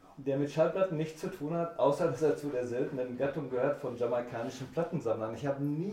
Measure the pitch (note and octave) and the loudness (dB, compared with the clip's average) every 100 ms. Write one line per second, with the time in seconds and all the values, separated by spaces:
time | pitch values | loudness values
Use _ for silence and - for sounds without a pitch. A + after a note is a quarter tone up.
0 | - - C3+ C#3 C#3+ - E3 F#3+ F#3+ D#3 | -20 -8 -2 0 0 4 2 4 2 2
1 | D#3+ - F#3 - D3 E3+ E3+ - E3+ F3+ | -2 -4 -6 -4 -2 -2 -2 2 4 4
2 | E3 - D#3 - C#3+ B2+ B2 A#2+ C3+ C3+ | 2 4 2 2 0 -2 -2 -2 -2 -2
3 | B2 B2 C#3 D#3+ C3+ B2+ C#3 C#3+ B2+ A#2 | -4 -2 -2 -2 -4 0 0 0 -4 -2
4 | A#2+ A#2+ B2 A#2 B2 B2+ C3 - E3 D#3 | 0 0 -2 -4 -6 -6 -6 -2 -2 -2
5 | A2+ A2 A2 A2+ C#3+ C3+ C#3+ D3+ G3 | 0 2 0 -2 -2 0 0 0 -2